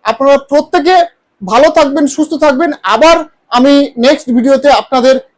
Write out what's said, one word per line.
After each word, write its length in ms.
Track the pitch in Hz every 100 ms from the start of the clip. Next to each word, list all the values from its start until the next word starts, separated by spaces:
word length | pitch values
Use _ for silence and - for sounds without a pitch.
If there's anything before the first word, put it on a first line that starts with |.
আপনারা 320 | 214 226 277 277 277
প্রত্যেকে 440 | 285 - 359 294 370 339 _ _ _
ভালো 260 | 190 226 311
থাকবেন, 340 | 320 294 285 285
সুস্থ 260 | - 302 302
থাকবেন। 260 | 302 262 330 294 277
আবার 220 | 320 311 330 311 _ _ 240
আমি 160 | 262 285 285 -
নেক্সট 300 | 240 311 - 240
ভিডিওতে 320 | 247 269 285 233
আপনাদের 340 | 208 254 247 262 -